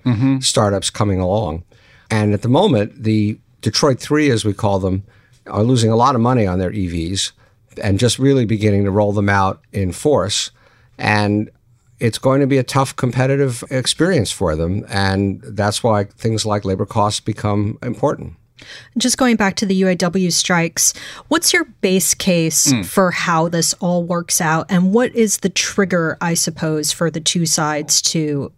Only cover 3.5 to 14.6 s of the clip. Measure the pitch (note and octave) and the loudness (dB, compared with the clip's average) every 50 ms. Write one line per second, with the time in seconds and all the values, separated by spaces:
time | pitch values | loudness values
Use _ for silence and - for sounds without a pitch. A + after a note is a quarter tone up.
3.5 | _ - - - - - E3 C#3+ B2+ - - - D3 D3+ D3+ C#3 A#2+ G#2+ - G#2+ | _ -6 -4 -2 -2 2 2 2 2 0 -2 0 0 2 2 2 2 2 0 -2
4.5 | F#2+ - - G2+ G2 F#2+ F#2 F#2 F#2 G2 - - - - _ _ _ _ - - | -4 -2 -2 0 0 0 0 0 -2 -2 -4 -8 -18 -20 _ _ _ _ -14 -6
5.5 | - G#2 A2 A#2+ C3 A#2 A2 A2 A2+ A2+ A#2+ C#3 C3+ A#2 A#2 B2 C3 A#2+ G#2 F#2 | -2 0 2 2 4 4 4 4 4 4 4 4 4 2 2 2 2 2 2 2
6.5 | F2+ F#2 F#2 F2 - G#2 F#2 E2+ E2+ E2+ E2 E2+ G2 G2 - - - _ _ _ | 0 0 -2 -2 -2 -4 -4 -4 -2 -4 -4 -4 -4 -4 -6 -6 -8 _ _ _
7.5 | _ _ _ _ - - - G#2+ G2+ G2 B2 A#2 - - C3 C#3 C#3 C3 A#2 G#2 | _ _ _ _ -12 -6 -2 -2 0 2 2 0 0 2 2 4 4 4 2 0
8.5 | A2+ G2 G#2+ G#2+ G2+ G2 G2+ G2 F#2+ G#2+ G#2 G2+ G2+ G#2 G2+ G2+ G2+ G2 F#2+ F#2+ | 0 2 2 2 2 2 2 2 2 2 2 2 2 0 2 2 2 2 2 0
9.5 | - - _ _ - G#2 F#2+ F2+ E2 - - D3+ C#3 G2+ F2+ G#2 - - - - | -2 -4 _ _ -6 -4 -4 -4 -4 -2 0 2 2 2 2 0 -2 -4 -6 -8
10.5 | _ _ _ _ _ _ _ _ _ - - G#2+ G#2+ G#2 G#2 G2+ G#2 G#2+ G#2+ - | _ _ _ _ _ _ _ _ _ -4 0 0 2 2 2 2 2 0 -2 -4
11.5 | - _ _ _ _ _ _ _ _ - B2 A#2 - - - C3 C3 C#3 C#3+ B2+ | -8 _ _ _ _ _ _ _ _ -4 -4 -4 -2 0 0 2 2 2 2 2
12.5 | C#3 C3 B2 - - - - - - - C3+ B2 A2+ C3 B2+ C3+ C#3 C#3 C#3+ C3 | 2 0 0 0 0 0 0 -2 -4 -4 -4 -2 0 0 0 0 2 0 0 -2
13.5 | A#2 - - - C3+ B2+ A#2+ - - - D#3+ F#3 F#3+ C3+ F#2+ - - - G2+ E2 | -2 -6 -8 -6 -4 -4 -2 -2 0 0 0 2 2 0 0 -2 -2 -4 -2 -2
14.5 | D#2 D#2 | 0 0